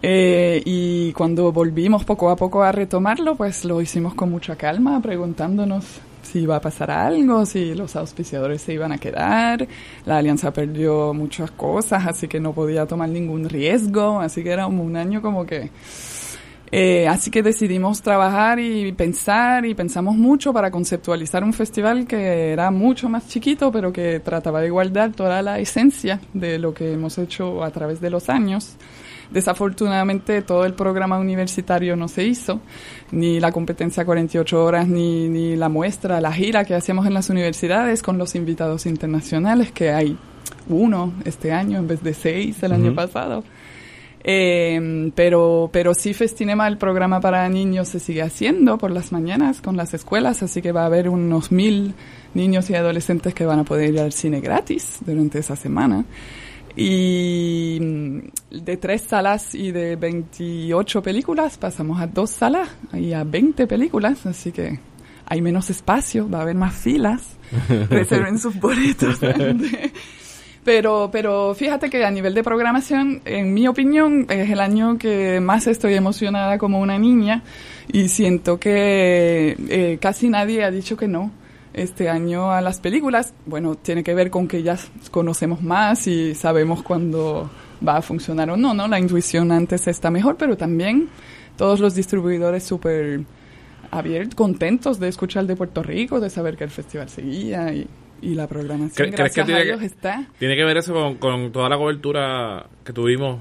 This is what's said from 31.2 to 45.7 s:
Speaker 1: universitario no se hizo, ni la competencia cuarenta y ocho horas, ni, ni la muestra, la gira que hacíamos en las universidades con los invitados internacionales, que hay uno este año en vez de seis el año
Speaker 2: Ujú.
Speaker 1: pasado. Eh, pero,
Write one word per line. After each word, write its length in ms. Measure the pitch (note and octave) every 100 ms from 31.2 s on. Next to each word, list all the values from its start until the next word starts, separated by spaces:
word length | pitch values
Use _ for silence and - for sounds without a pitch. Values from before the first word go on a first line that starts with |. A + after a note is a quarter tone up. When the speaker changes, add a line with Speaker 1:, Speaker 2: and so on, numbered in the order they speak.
Speaker 1:
universitario 760 | F#3+ F#3 F#3 F#3 F#3 F3+ F3
no 140 | F3 E3+
se 160 | -
hizo, 360 | G3+ A#3+ - G3+ - - - - -
ni 260 | E3 E3+ E3+
la 140 | E3
competencia 520 | E3+ E3 F3 E3+ F3+
cuarenta 320 | F3 E3+ E3 E3+
y 40 |
ocho 240 | D#3+ E3
horas, 240 | E3 E3+ F3
ni, 400 | F3 E3+ E3 E3
ni 260 | E3 E3
la 140 | E3 D#3+
muestra, 520 | D#3 F3+ G3+ F#3+ F3
la 120 | D#3+
gira 320 | D#3+ G3 A3
que 100 | G3+
hacíamos 320 | F3 E3+ F#3 G3
en 80 |
las 160 | G3 F#3+
universidades 720 | F#3 E3+ D#3+ F3 F#3+ A#3+ A#3
con 160 | - F#3
los 160 | F3+
invitados 520 | F3 E3 E3 E3 D#3+ F3
internacionales, 840 | D#3+ D#3 D#3 D#3 D#3+ F#3 A#3+ A#3
que 200 | - E3
hay 260 | D3+ D#3 E3 - - - - -
uno 440 | E3+ A3+ G3 F3+ F3+
este 280 | G3 - D#3+
año 260 | E3 G3+ G3
en 80 | E3
vez 160 | D#3+
de 100 | E3
seis 480 | D#3 E3 E3+ G#3+ G#3
el 80 | F#3+
año 140 | A2+ A#2
Speaker 2:
Ujú. 60 | C3+
Speaker 1:
pasado. 480 | F3+ - - E3 A3+ - - - - - - - -
Eh, 840 | F#3+ F#3 F3 E3+ E3 E3 D#3+ D#3+
pero, 560 | D3 F3 F3 E3+ E3+ E3